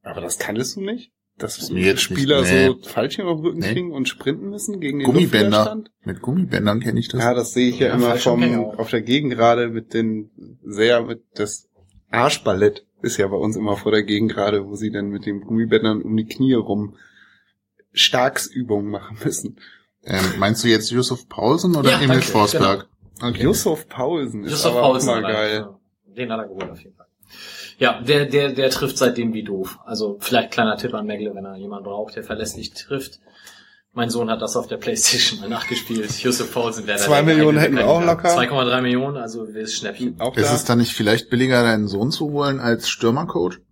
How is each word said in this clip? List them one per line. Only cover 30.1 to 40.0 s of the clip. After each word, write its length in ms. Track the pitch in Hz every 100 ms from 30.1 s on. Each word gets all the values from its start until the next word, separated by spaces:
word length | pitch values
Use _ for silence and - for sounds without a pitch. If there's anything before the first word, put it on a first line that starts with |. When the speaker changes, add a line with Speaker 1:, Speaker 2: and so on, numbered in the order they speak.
| 101
Speaker 3:
vielleicht 320 | - 120 120
kleiner 260 | - 110 107
Tipp 160 | 127
an 120 | 110 104
Megle, 260 | 101 107
wenn 120 | 98 98
er 100 | 95
jemanden 300 | 101 101 98
braucht, 300 | 101 107 -
der 80 |
verlässlich 480 | - 107 110 - -
trifft. 460 | - - 139 139 - _ _ - - _ _ _
Mein 160 | 117 117
Sohn 200 | 120 113
hat 120 | 110
das 140 | 110 123
auf 120 | -
der 100 | 107
Playstation 600 | - 110 - 123 - 107
mal 80 | 101
nachgespielt. 600 | 117 - 117 - 113 104 -
Yusuf 300 | 127 120 113
Paulsen 340 | - 117 110 101
wäre 100 | 101
da 60 |
Speaker 1:
Zwei 120 | 151 143
Speaker 3:
der 80 | 151 156
Speaker 1:
Millionen 220 | 151 151
Speaker 3:
geeignete 40 |
Speaker 1:
hätten 140 | 151 131
wir 100 | 113
auch 100 | 165
Speaker 3:
Kandidat. 180 | 170 170
Speaker 1:
locker. 120 | 175 170
Speaker 3:
Zwei 120 | 123
Komma 160 | 139 123
drei 160 | 123
Millionen, 360 | 127 123 139 143
also 300 | 113 113 110
wildes 220 | 107 110 -
Schnäppchen. 440 | 104 98